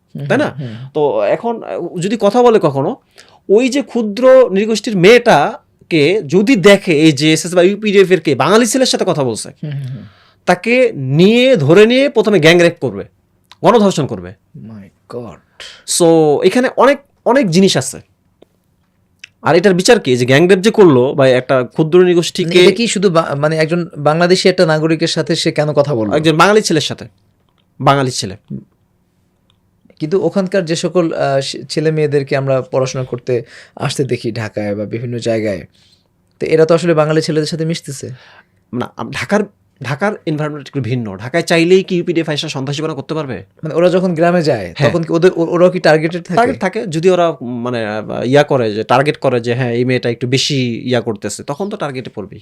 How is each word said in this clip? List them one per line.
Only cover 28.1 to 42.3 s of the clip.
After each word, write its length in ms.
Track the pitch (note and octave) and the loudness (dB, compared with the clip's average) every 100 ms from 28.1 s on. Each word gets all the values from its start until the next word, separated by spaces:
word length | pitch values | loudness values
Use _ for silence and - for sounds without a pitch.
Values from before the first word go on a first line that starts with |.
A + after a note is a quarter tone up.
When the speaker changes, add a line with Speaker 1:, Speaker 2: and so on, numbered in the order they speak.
Speaker 2:
ছেলে। 260 | - G2+ F#2 - - - _ _ _ _ _ _ _ _ _ _ _ _ _ | -4 -8 -12 -14 -16 -16 _ _ _ _ _ _ _ _ _ _ _ _ _
Speaker 1:
কিন্তু 240 | D3+ F#3+ | -4 -2
ওখানকার 420 | E3 G3 F#3 G3 D#3+ | -2 -2 -2 -2 -2
যে 100 | E3 | -4
সকল, 380 | E3+ E3+ E3 | -2 -2 -2
আহ, 280 | - C#3 C#3 | -2 -2 -2
সে-, 240 | C3+ - C#3 | -4 -8 -8
ছেলে 220 | - D#3 | -4 -2
মেয়েদেরকে 460 | D#3 D3+ C#3+ C3+ C#3 | 0 0 0 -2 -2
আমরা 240 | C3+ C3+ | 0 -2
পড়াশোনা 420 | B2+ C3+ C3 C3+ | -2 -2 -2 -4
করতে 400 | B2+ B2 - A#2+ A#2 - - - | -8 -8 -4 -4 -6 -16 -20 -10
আসতে 280 | B2+ - | -6 -4
দেখি 280 | B2+ B2 A#2+ | -4 -4 -4
ঢাকায় 440 | A2 G#2+ - G#2 G2+ | -6 -8 -6 -6 -6
বা 100 | G2+ | -6
বিভিন্ন 320 | A2+ B2 A#2+ | -8 -8 -6
জায়গায়, 480 | A2+ A2+ G#2+ F#2 - _ _ _ _ _ _ _ | -4 -2 -2 -6 -10 _ _ _ _ _ _ _
তো 60 | - | 0
এরা 200 | D#3+ D#3+ | 2 4
তো 100 | E3+ | 2
আসলে 180 | F3 | 2
বাঙালি 280 | D#3 D3+ D#3 | 0 0 0
ছেলেদের 260 | D#3 D#3 D3 | -2 -2 -4
সাথে 180 | D#3+ D#3+ | -4 -6
মিশতেছে। 440 | E3 - C3+ - B2+ - - _ _ _ | -6 -10 -14 -14 -16 -20 -20 _ _ _
Speaker 2:
না, 180 | B2 - - | -8 -8 -10
আম-, 140 | A#2 | -10
ঢাকার, 300 | - B2+ G3+ G#3 _ _ _ | -10 -4 -4 -4 _ _ _
ঢাকার 300 | A#2+ C#3+ G3+ G#3+ - | -10 -6 -6 -6 -6
এনভায়রনমেন্ট 420 | D3+ D3+ D3 C3 | -6 -6 -8 -10
একটু 140 | C#3+ | -8
ভিন্ন। 360 | A2 B2 A2 F#2+ | -4 -4 -6 -10
ঢাকায় 260 | B2 E3+ | -6 -4
চাইলেই 400 | E3 F3 E3 F#3 | 0 0 4 2
কি 120 | F#3 F3+ | 2 -4
ইউপিডিএফ 340 | E3+ D#3+ | -2 -2
আইসা 200 | D#3+ | -4